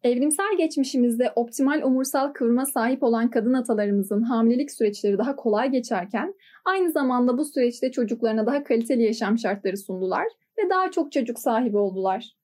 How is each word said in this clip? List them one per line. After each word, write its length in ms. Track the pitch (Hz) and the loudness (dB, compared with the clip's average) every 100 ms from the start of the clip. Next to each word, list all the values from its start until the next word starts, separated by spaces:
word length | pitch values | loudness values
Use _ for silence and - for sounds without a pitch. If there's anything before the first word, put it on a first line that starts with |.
Evrimsel 540 | 247 240 285 311 403 392 | 2 2 0 0 0 0
geçmişimizde 720 | 320 302 269 262 240 226 247 226 | 0 0 0 2 2 2 0 0
optimal 460 | 233 - 269 302 | -4 0 0 2
omursal 520 | 269 262 262 277 277 | 2 0 0 -2 -2
kıvrıma 320 | 285 233 240 262 | 0 0 2 0
sahip 380 | 254 226 262 | -2 0 0
olan 260 | 254 226 233 | 2 2 2
kadın 240 | 233 220 | 0 0
atalarımızın 680 | 254 240 214 208 202 190 208 | 0 0 0 2 0 0 0
hamilelik 500 | 233 233 226 247 285 | 0 2 4 2 -2
süreçleri 460 | - 220 208 202 202 | -2 -2 0 0 0
daha 180 | 247 277 | -2 -2
kolay 360 | 233 214 262 | 0 0 2
geçerken, 640 | 262 240 208 185 208 330 392 - - - | -2 -2 -4 -4 -6 -6 -10 -20 -8 -2
aynı 260 | 381 349 | 0 0
zamanda 460 | 302 262 247 247 247 | 2 0 2 2 0
bu 80 | 302 | -2
süreçte 460 | 285 240 240 262 | 0 0 0 -4
çocuklarına 540 | 254 220 233 233 220 220 | -2 -2 0 0 0 0
daha 180 | 285 | -2
kaliteli 400 | 285 233 226 254 | 0 0 2 2
yaşam 340 | 226 220 202 226 | 2 2 0 0
şartları 400 | 208 202 196 196 | 0 -2 -4 -6
sundular 480 | - 185 185 180 453 - _ - | -8 -6 -2 -2 -4 -8 _ -4
ve 120 | 370 | 0
daha 220 | 370 370 | 0 0
çok 200 | 359 294 | -2 -2
çocuk 280 | 294 240 233 | -2 -4 -4
sahibi 380 | 277 226 247 202 | 0 0 2 2
oldular. 580 | 202 185 190 196 - _ | 0 0 -2 -2 -6 _